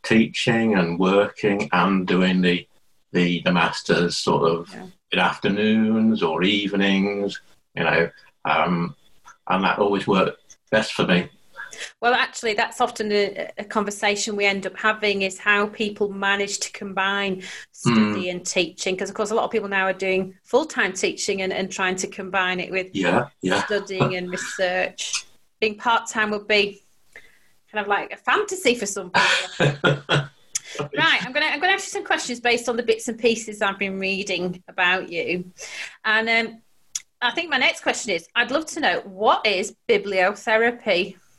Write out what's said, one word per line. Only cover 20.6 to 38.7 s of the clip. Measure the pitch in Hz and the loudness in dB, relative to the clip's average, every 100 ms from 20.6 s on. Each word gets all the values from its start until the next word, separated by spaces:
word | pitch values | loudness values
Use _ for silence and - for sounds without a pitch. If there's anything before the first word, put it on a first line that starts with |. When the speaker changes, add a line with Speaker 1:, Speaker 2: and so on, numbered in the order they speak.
| 311 262 196 | 0 -2 -2
Speaker 2:
teaching | 185 190 - - 196 | -2 -4 -4 -4 -2
and, | 190 | -2
and | - 190 | -4 -4
trying | - 185 185 | -2 -2 -2
to | 190 | -6
combine | - 190 190 180 180 | -8 -4 -2 0 -2
it | - | -4
with | 185 185 | -4 -4
Speaker 1:
Yeah, | 196 175 - - _ | -2 0 0 -2 _
yeah. | 185 202 - | -2 0 0
Speaker 2:
studying | 202 196 190 185 180 | -2 -2 -2 0 -2
and | 180 | -6
research. | 180 - - 185 185 - - - - - _ _ - | -8 -8 -2 -2 0 -2 -6 -8 -8 -8 _ _ -4
Being | 220 208 | -4 -2
part-time | 247 226 - 226 214 | 0 0 0 -2 -2
would | 208 208 | -2 2
be | 208 202 - _ _ _ - - _ _ _ _ | 2 2 -2 _ _ _ -20 -20 _ _ _ _
kind | 214 | -6
of | 202 | 0
like | 196 - | 0 -2
a | 190 | -8
fantasy | - 339 415 370 262 240 | 0 0 0 -2 0 0
for | 202 | -2
some | 202 180 | -6 -2
people. | 180 208 - - - 147 139 - 143 - | 2 2 2 -2 0 0 2 0 0 0
Speaker 1:
<laughs> | 151 - - _ - - - | 0 -2 -10 _ -12 -10 -8
Speaker 2:
Right, | 147 277 320 269 254 | -6 0 2 2 0
I'm | |
gonna, | 277 302 | -2 -2
I'm | 285 | 0
gonna | 359 | 2
ask | 392 - | 0 -2
you | |
some | 403 - | -6 -2
questions | 320 254 240 | -2 -2 -2
based | 240 240 247 | 0 0 0
on | 233 | -2
the | |
bits | 233 226 - | 0 0 -2
and | 220 | 0
pieces | 240 226 220 202 | 0 0 -4 -4
I've | 202 196 | -2 -2
been | 196 190 | -4 -4
reading | 190 190 190 175 185 180 - | -4 -4 -4 -4 -4 -6 -8
about | - 180 185 - | 0 2 2 -2
you. | 170 - 180 180 - - - - - 220 | -6 -4 -4 -6 -14 -16 -12 -14 -6 0
And, | 220 226 | 0 2
um, | 226 226 - _ _ _ - - - | 0 0 -6 _ _ _ -14 -14 -4
I | 247 | -4
think | 330 339 | -2 -2
my | 269 | 0
next | 285 - | 0 0
question | 302 - 220 | -2 -2 -2
is, | 170 - 233 | -4 -4 -2
I'd | 220 | 0
love | 285 | -2
to | 320 | -4